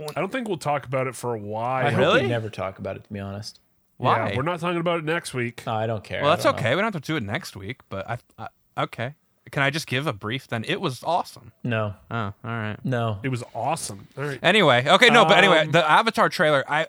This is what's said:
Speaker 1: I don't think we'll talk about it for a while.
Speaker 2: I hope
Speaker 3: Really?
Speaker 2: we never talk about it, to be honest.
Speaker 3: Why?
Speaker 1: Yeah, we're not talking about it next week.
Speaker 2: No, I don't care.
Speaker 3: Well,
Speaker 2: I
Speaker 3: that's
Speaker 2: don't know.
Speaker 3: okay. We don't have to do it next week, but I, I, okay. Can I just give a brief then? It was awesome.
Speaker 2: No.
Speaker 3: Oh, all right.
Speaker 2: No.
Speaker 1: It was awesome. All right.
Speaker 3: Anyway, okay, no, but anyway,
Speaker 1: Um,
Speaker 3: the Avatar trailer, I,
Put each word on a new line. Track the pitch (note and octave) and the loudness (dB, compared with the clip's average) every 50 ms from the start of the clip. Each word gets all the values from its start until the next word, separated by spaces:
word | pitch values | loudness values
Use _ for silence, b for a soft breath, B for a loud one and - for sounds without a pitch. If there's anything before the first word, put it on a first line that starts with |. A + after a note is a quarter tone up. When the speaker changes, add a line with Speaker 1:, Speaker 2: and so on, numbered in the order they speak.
| D3+ D3+ D3 | -12 -8 -4
Speaker 1:
I | D3 | -4
don't | E3+ G3 | -4 -4
think | - C4 A#3+ | -4 -6 -4
we'll | G#3+ F#3 C#3+ | -4 -6 -4
talk | - D3 D3 C#3+ - | -2 -2 -2 -2 -2
about | A#2+ C3+ C3 C3 C3 | -4 -2 -2 -2 -2
it | A#2 | -4
for | - - A#2+ A#2+ | -6 -4 -4 -4
a | A2 | -4
while. | G2+ G#2 G#2+ A2 A#2 B2 C3 C3 B2+ | -6 -6 -6 -4 -4 -2 0 0 2
Speaker 2:
I | C#3+ | 2
hope | B2+ A2 | 2 4
Speaker 3:
Really? | C#3 E3 G#3+ B3+ - | 4 4 4 4 2
Speaker 2:
we | B2 | 2
never | A#2+ A#2 A2 G#2 | 0 -2 -2 -6
talk | - - F#2+ F#2+ F#2+ - | -6 -6 -6 -6 -6 -8
about | G2 G2 G2 | -8 -8 -8
it, | G2+ - | -8 -12
to | - G#2 | -10 -10
be | G2+ | -8
honest. | G2 G2 G2 G2+ A2 - - _ _ _ _ _ _ _ _ | -8 -8 -8 -10 -10 -12 -14 _ _ _ _ _ _ _ _
Speaker 3:
Why? | - A#2+ C3 E3+ - A2 G#2+ | -2 2 2 2 2 2 -2
Speaker 1:
Yeah, | G2 | -2
we're | A#2 C3+ | -2 -2
not | E3+ F3 D#3+ | -2 -4 -2
talking | E3 F3 F3 E3+ | -4 -2 -2 -2
about | E3+ F3+ E3+ F3 | 0 0 -2 -2
it | D#3 | -2
next | D3+ E3 E3+ - - - | -2 -4 -4 -4 -6 -6
week. | B2 A#2+ A#2+ A#2+ - - | -4 -4 -4 -6 -8 -6
Speaker 2:
No, | B2+ A2+ | -4 -4
I | A2 A2+ A2+ | -2 -2 -2
don't | A2+ G2+ - | -4 -6 -6
care. | - - - D3 | -8 -6 -2 2
Speaker 3:
Well, | D3 | 2
Speaker 2:
I | E3 | 2
Speaker 3:
that's | G3+ - | 4 2
Speaker 2:
don't | D4+ C4 | 0 0
know. | - | 2
Speaker 3:
okay. | C#3 A#2 C3+ | 0 0 0
We | F3+ G#3 | 0 0
don't | A3+ G3 | -2 -4
have | D#3 - | -6 -6
to | |
do | - D#3+ | -4 -4
it | D#3 A2 | -4 -4
next | G2 A2 E3 - - - | -4 -6 -6 -8 -8 -14
week, | G2+ G2 G2 - _ - - | -14 -12 -12 -14 _ -14 -12
but | - F#2+ F#2+ - | -10 -8 -8 -8
I, | A#2 A#2 _ _ _ - | -8 -10 _ _ _ -16
I, | A2 - _ _ _ _ - - C#3+ | -16 -16 _ _ _ _ -6 -6 -6
okay. | D3 - - A#2 C3 D3+ _ _ _ _ _ _ - | -6 -6 -8 -8 -8 -8 _ _ _ _ _ _ -8
Can | - D3 C#3 | -2 0 0
I | C#3 | 0
just | C#3 D#3+ - | 0 -2 -4
give | - B2+ B2+ C#3+ | -2 -2 -2 -2
a | D#3+ A2+ | -2 -6
brief | G2 - G#2+ A#2+ C3+ - - | -4 -6 -6 -6 -6 -6 -6
then? | B2 A2+ A2 C#3+ | -6 -6 -2 -2
It | E3+ - | -4 -2
was | G3 D#3 B2 - - | -2 -6 -6 -6 -4
awesome. | D3 E3 F3 - - - - - B2 - _ - | -2 -2 -2 -2 -4 -12 -20 -20 -20 -20 _ -6
Speaker 2:
No. | B2 A#2 A2 G#2+ G#2 G2 - - - | -2 -2 -2 -2 -4 -6 -10 -14 -10
Speaker 3:
Oh, | A#2 | -6
all | A#2 G#2+ G2 G2+ _ - | -6 -6 -6 -8 _ -10
right. | A2+ A#2 A#2 G#2+ G#2+ G#2 - - | -8 -6 -6 -6 -6 -8 -8 -6
Speaker 2:
No. | - C3 A#2 A#2 A2+ G#2+ G2 A#2 | -4 -2 -2 0 -2 -2 -2 -4
Speaker 1:
It | C3+ | -4
was | C3 A#2 A#2 - - | -4 -4 -6 -8 -8
awesome. | A2+ A2+ C3+ D#3+ D#3+ - - G#2+ G2 - - - C3+ | -6 -4 -4 -4 -4 -6 -10 -12 -14 -16 -18 -10 -8
All | C#3 | -6
right. | D3 C#3 B2 - | -6 -6 0 2
Speaker 3:
Anyway, | E3 G3 A3 F#3 C#3+ B2 A#2+ B2 | 4 6 6 6 6 6 6 6
okay, | D3+ F3+ F#3+ B3 A#3 | 6 6 6 6 6
no, | A#3+ A#3+ G3+ | 8 8 8
but | D#3+ F#3+ F3 | 8 8 6
anyway, | F#3+ G3 E3+ D#3 | 8 6 6 4
Speaker 1:
Um, | D#3 D#3 | 4 4
Speaker 3:
the | D3 E3+ D#3+ D3+ | 4 2 4 6
Avatar | D#3 G3 A3+ A3+ - A#3 G3 D#3+ | 4 4 4 2 2 2 2 2
trailer, | - - F3+ D#3 D3+ C3+ - - | 2 2 2 4 4 2 2 0
I, | C#3+ D#3 D#3+ | -2 -2 -2